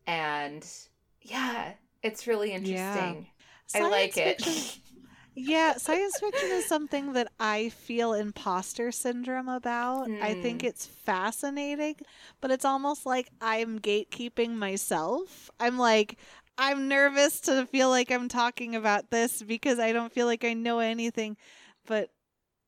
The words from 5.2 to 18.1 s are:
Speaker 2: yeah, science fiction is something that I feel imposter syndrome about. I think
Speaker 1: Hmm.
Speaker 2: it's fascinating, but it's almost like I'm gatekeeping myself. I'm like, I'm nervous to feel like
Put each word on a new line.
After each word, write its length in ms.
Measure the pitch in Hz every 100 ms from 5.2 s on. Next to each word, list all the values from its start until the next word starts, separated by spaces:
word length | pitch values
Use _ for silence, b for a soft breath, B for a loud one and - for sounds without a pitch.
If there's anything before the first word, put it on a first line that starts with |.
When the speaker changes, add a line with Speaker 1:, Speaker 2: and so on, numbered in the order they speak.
| B
Speaker 2:
yeah, 420 | - 262 311 320 262
science 400 | - 330 403 381
fiction 300 | 415 508 381
is 160 | 370 440
something 480 | 311 294 285 277
that 180 | 254 226 -
I 300 | 220 214 226
feel 420 | - - 233 233
imposter 800 | 214 208 - - 185 185 - 240
syndrome 560 | 233 254 240 247 254 254
about. 640 | 254 240 240 247 262 240 214
I 140 | 214
think 260 | 185 233 240
Speaker 1:
Hmm. 60 | 233
Speaker 2:
it's 180 | -
fascinating, 1120 | - - - 190 196 - 285 277 285 294 302 302 - B B B
but 80 | 269
it's 160 | 262 277
almost 400 | 269 285 294 262
like 240 | 254 247 -
I'm 380 | 226 220 226 220
gatekeeping 720 | 202 208 208 - 240 - 233 233
myself. 920 | 196 196 - 175 160 262 370 - - -
I'm 200 | 240 254
like, 400 | 240 220 208 - B B B -
I'm 300 | 269 277 269
nervous 520 | 277 277 277 285 -
to 260 | - 269 254
feel 220 | 269 262
like 220 | 254 247